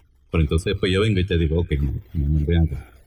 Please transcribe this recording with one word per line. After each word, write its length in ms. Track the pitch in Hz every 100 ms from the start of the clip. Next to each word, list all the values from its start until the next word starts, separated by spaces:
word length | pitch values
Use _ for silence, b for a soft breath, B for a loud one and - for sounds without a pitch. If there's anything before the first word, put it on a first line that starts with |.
| _ _ -
Pero 100 | 87
entonces 340 | 78 82 104 95
pues 120 | 98
yo 100 | 92
vengo 180 | 113 95
y 60 | 92
te 120 | 85
digo, 220 | 82 82
"Ok, 120 | 85 71
no, 140 | 71 - -
no, 260 | 82 71 76
no, 60 | 76
ven 180 | 87
acá. 260 | 78 64 - -